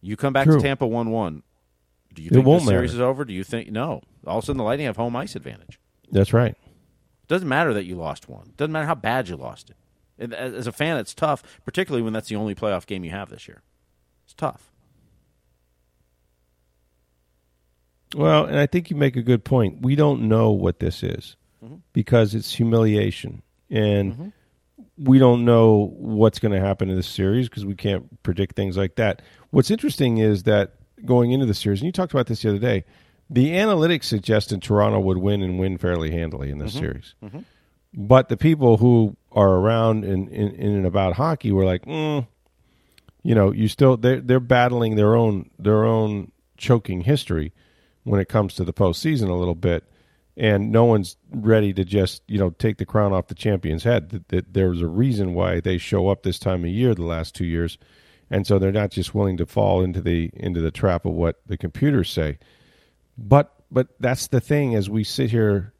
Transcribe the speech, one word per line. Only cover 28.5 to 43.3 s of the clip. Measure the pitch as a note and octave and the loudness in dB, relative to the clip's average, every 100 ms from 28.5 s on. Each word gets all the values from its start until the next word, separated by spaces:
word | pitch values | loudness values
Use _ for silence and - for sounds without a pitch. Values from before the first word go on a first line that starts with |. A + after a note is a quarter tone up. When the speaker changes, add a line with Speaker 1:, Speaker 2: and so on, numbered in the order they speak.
| - | -2
Speaker 2:
things | G2 F#2 | -4 -2
like | F#2+ - | -4 -2
that. | A2 G2+ - _ _ | -2 -2 -12 _ _
What's | D3 C3 | 0 2
interesting | A3 D4 - C3+ A2+ | 0 -2 -2 0 2
is | G#2+ G2+ | 2 2
that | F2+ G#2 G2 _ _ _ | 2 0 0 _ _ _
going | B2 B2 A#2+ | 0 2 4
into | C3 | 0
the | B2+ | 0
series, | G2+ G#2+ G2 | -2 -2 -2
and | D3+ | -4
you | |
talked | F#3 F3+ | -4 -4
about | C#3 B2 | -2 -4
this | A2+ | -2
the | A2 | -2
other | G2 | -2
day, | A#2+ G2+ - _ _ _ _ | -2 -4 -6 _ _ _ _
the | B2 C#3 | 0 2
analytics | F3 A3 F#3 D#3+ E3 | 2 2 2 2 0
suggested | - A2 F#2 G#2+ - G2 | -2 -4 0 0 0 -8
Toronto | - G#2 G#2 G#2 | 0 2 2 2
would | F#2+ F2+ | 0 0
win | F#2+ G2+ | 0 -2
and | F#2+ F2+ | -2 -2
win | F#2+ F2+ | -2 -2
fairly | F2+ F2 D#2 | -2 -2 -2
handily | E2+ E2 D2 C#2 | -4 -6 -8 -10
in | C#2+ | -8
this | D2 | -8
Speaker 1:
Mm-hmm. | C3+ | -6
Speaker 2:
series. | D#2 C2 - _ | -8 -8 -14 _
Speaker 1:
Mm-hmm. | G#2 C3 A3+ _ _ _ _ | -18 -18 -20 _ _ _ _
Speaker 2:
But | - G2+ C3 C3 | -12 4 4 4
the | A2+ | 0
people | D#3 D#3 B2+ G#2+ | 2 4 4 6
who | B2 A#2+ A2 - _ | 6 4 2 -2 _
are | - G2 F#2 | 2 4 4
around | G2+ A2+ A2+ A2 | 2 2 2 0
in, | G2 F#2+ F#2+ | -2 -4 -4
in, | - G#2 | -4 -4
in | - G#2 G2+ | -2 -2 0
and | F#2 | 0
about | F#2+ F#2+ E2+ | 0 0 0
hockey | D3+ D3+ A2+ | -2 -2 -2
were | G2 F#2 | 2 2
like, | F2+ | 0
"Mm," | - D#3+ D#3 D3 A#2+ _ _ _ _ _ _ _ _ _ | -4 -6 -4 -4 -6 _ _ _ _ _ _ _ _ _
you | - | 0